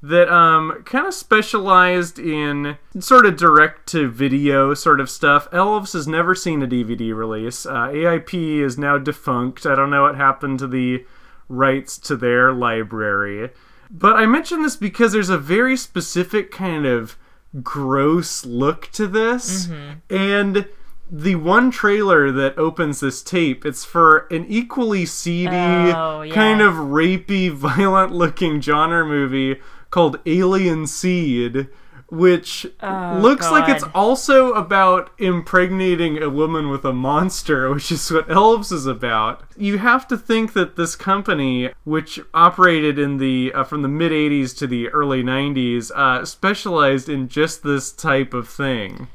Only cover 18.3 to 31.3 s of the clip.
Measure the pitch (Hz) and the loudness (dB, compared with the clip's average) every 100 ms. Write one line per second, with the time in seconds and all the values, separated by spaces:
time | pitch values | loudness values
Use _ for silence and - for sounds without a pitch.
18.3 | - 131 120 139 165 - - 214 202 226 | -8 -8 -2 0 -2 -8 -6 -2 0 0
19.3 | 247 247 190 175 156 143 147 - 190 196 | -2 -4 -6 -6 -10 -14 -18 -6 -2 0
20.3 | 202 202 196 196 - - - - 160 160 | 0 0 -2 -4 -12 -12 -10 -10 -4 0
21.3 | 180 160 208 254 247 208 202 202 165 139 | 0 2 2 2 0 0 0 2 2 2
22.3 | 131 139 139 160 160 160 139 139 127 - | 2 -2 0 -4 -2 -4 -2 -4 -6 -6
23.3 | 180 160 127 151 - - 170 165 156 160 | -2 -2 -2 -8 -10 -6 4 6 6 2
24.3 | 165 170 220 240 - 233 202 170 - 175 | -8 -4 -4 -4 -2 -2 0 -4 -6 -6
25.3 | 170 180 180 180 180 180 165 160 156 156 | -4 -2 0 0 2 2 2 -2 -6 -4
26.3 | 208 214 214 208 165 143 143 165 185 - | 2 2 4 4 2 -2 0 2 0 -2
27.3 | 196 185 147 143 135 196 190 190 175 170 | -2 -2 -2 -4 0 2 4 2 2 0
28.3 | - 175 151 131 151 160 170 160 147 139 | 0 -2 -2 0 0 2 0 0 0 -2
29.3 | 135 135 131 - - - - 165 139 - | -2 -2 -4 -10 -20 -6 2 2 2 -2
30.3 | 165 185 190 185 160 151 - 185 180 160 | 0 2 2 2 0 -4 -4 -2 0 0